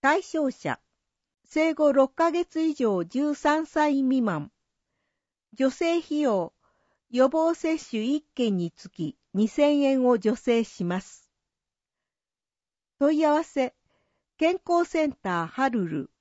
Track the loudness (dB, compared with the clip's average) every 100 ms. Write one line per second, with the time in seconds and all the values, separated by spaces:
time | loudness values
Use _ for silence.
0 | 2 0 -2 -2 -2 -2 -6 -6 _ _
1 | _ _ _ _ _ 0 0 2 2 4
2 | 2 2 0 0 -4 -2 -2 0 0 0
3 | -2 -2 -2 -2 0 0 -2 0 0 2
4 | 0 0 0 -2 -8 _ _ _ _ _
5 | _ _ _ _ _ -2 -2 0 0 0
6 | -2 -2 0 0 -4 _ _ _ _ _
7 | _ 2 2 4 0 0 -2 -4 -4 -6
8 | -2 -4 _ -4 -2 -2 -4 _ -20 -10
9 | -10 -10 _ -2 -2 2 2 2 2 2
10 | 2 2 0 -4 0 0 -2 -6 -6 -6
11 | -8 -20 _ _ _ _ _ _ _ _
12 | _ _ _ _ _ _ _ _ _ _
13 | 0 2 2 2 0 -4 -4 _ _ _
14 | _ _ _ _ -2 -2 -2 0 0 -2
15 | -2 -4 -6 -4 -4 -2 -2 -2 -4 -6
16 | -8 _